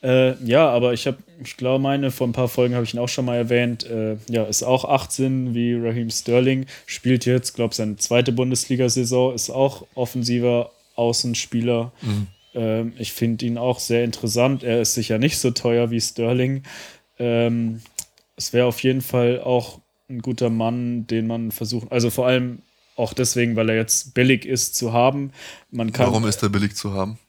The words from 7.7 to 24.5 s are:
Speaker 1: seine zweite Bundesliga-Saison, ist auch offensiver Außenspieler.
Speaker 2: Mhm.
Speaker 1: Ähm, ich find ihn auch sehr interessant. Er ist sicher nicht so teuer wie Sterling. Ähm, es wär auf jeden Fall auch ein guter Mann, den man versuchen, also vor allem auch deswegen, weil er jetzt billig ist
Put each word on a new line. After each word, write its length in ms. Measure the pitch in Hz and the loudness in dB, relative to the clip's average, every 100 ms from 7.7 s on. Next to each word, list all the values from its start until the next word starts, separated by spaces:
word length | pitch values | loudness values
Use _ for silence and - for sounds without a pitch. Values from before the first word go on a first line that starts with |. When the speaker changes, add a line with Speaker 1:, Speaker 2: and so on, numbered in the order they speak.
Speaker 1:
seine 220 | - 110 104 | -2 -4 -4
zweite 360 | - 120 123 | 0 2 2
Bundesliga-Saison, 1000 | 120 127 127 - 127 127 123 120 127 127 | 2 0 -2 -2 0 2 2 0 2 2
ist 160 | 120 - | 0 -6
auch 380 | 127 139 - - - | 0 0 0 -16 -6
offensiver 760 | 123 131 117 120 123 120 120 _ _ - | -4 -2 -2 0 2 2 0 _ _ -2
Außenspieler. 960 | 117 117 123 113 - 120 117 117 117 - | 0 0 -2 -4 -4 -2 0 0 -2 -6
Speaker 2:
Mhm. 260 | 120 104 98 - _ | -4 -4 -4 -10 _
Speaker 1:
Ähm, 400 | - 113 110 113 - | -4 -2 0 -2 -6
ich 140 | 110 | -8
find 280 | - 117 113 | -2 -2 0
ihn 160 | 120 117 | -2 -2
auch 220 | 123 123 | -2 -2
sehr 240 | - 117 | 0 0
interessant. 600 | 120 110 117 113 123 135 | 0 -2 -4 2 2 2
Er 180 | 123 117 | 0 0
ist 120 | 110 | 0
sicher 240 | - 110 110 | -2 -2 0
nicht 220 | 135 - | 0 2
so 120 | 131 | 0
teuer 380 | 117 120 117 120 | 0 0 2 2
wie 100 | 117 | 0
Sterling. 640 | - - 117 127 127 135 135 - - - _ _ | -4 -2 0 2 0 -2 -8 -18 -20 -20 _ _
Ähm, 640 | 120 117 117 117 117 113 110 - - _ _ - | 0 2 2 0 -2 -6 -12 -14 -16 _ _ -10
es 180 | - | -2
wär 140 | 120 123 | 2 2
auf 160 | 120 | 2
jeden 180 | 131 131 | 0 0
Fall 400 | 131 127 120 123 | 0 2 2 2
auch 380 | - 123 - - _ _ _ | 0 0 0 -14 _ _ _
ein 140 | 127 | -8
guter 300 | 117 120 120 | -6 -2 0
Mann, 560 | 113 113 120 120 120 113 | 0 0 -2 -2 -4 -2
den 180 | 113 113 | -2 -2
man 260 | 117 113 | -4 -4
versuchen, 400 | - 110 117 110 | -6 -4 -6 -2
also 200 | 127 117 | 0 0
vor 160 | 110 127 | 2 2
allem 320 | 127 123 120 _ _ _ - | 2 0 -8 _ _ _ -4
auch 180 | 117 | -4
deswegen, 420 | - 123 123 120 113 | 0 0 2 2 2
weil 140 | 110 | 2
er 60 | 113 | 2
jetzt 380 | 113 - - | 0 -2 -2
billig 320 | - 127 131 | 2 4 4
ist 300 | - | 2